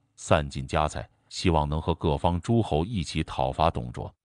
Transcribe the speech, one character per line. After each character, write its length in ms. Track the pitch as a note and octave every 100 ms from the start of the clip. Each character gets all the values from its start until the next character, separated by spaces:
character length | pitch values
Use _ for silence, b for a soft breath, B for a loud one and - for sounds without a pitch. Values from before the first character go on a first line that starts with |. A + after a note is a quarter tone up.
| _ -
散 320 | - E2 D2
尽 200 | C2+ C2+
家 200 | E2 D2+
财， 220 | - - _ _
希 200 | - B2+
望 180 | D#2 D2
能 140 | D2+
和 140 | E2 E2
各 200 | E2 C#2+
方 220 | F2 F2
诸 220 | - A#2
侯 240 | G#2+ D2+ F2
一 180 | A2
起 200 | D2+ D#2
讨 280 | D#2 - C2
伐 200 | - D#2+
董 200 | - A#1+
卓。 220 | A#1 - -